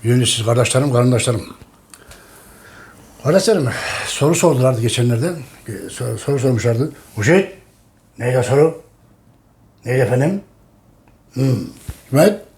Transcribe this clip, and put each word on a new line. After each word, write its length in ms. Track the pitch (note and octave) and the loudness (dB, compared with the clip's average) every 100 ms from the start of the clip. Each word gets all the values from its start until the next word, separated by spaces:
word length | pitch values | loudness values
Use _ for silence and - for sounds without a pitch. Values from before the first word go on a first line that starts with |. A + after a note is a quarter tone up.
Düğümlüsünüz 420 | A2 B2 A2+ - A2 | 2 2 2 -2 0
kardeşlerim, 480 | A#2+ A#2 C3 C#3+ | 0 2 0 2
kardeşlerim. 500 | A#2+ B2 B2 - A2 - - - _ _ - - - - - - - - - - - - - | 2 2 2 0 -4 -6 -18 -20 _ _ -20 -20 -20 -20 -20 -20 -20 -20 -20 -20 -20 -20 -8
Kardeşlerim, 460 | B2+ F#3 G#3 G3+ B2+ - - - - | 0 2 2 0 0 -4 -8 -8 -8
soru 280 | - C#3 E3+ | -2 0 2
sordulardı 460 | F3 C3 B2+ B2 | 2 4 2 2
geçenlerde, 520 | A2+ A2+ A#2+ A2+ D#3+ E3 B2+ - - | -2 0 0 0 -2 -6 -14 -20 -16
e, 220 | G2 E2+ | -14 -14
sor-, 280 | - B2 G#2+ | -10 -8 -6
soru 220 | - C#3+ | -4 -2
sormuşlardı. 520 | C3+ A#2+ A#2+ A#2 D3+ - - - | 0 0 0 0 -2 -6 -16 -4
"Hüseyin, 320 | G#2+ F#3 F#3+ - _ _ _ _ _ - | 2 2 2 -8 _ _ _ _ _ -6
neydi 240 | A#2+ B2+ | -2 0
soru? 400 | A#2 C#3 D#3+ - - _ _ _ _ _ _ _ _ _ A#2 | 2 2 2 0 -20 _ _ _ _ _ _ _ _ _ -4
Neydi 140 | C3 | 0
efendim?" 420 | A2 B2+ D3 G3 - _ _ _ _ _ _ _ _ | 2 2 0 -2 -8 _ _ _ _ _ _ _ _
Hmm. 240 | - C3 A2+ - - - - - | -4 0 0 -4 -16 -18 -18 -2
Hikmet? 360 | C3+ F3+ G#3 - | 4 4 2 -12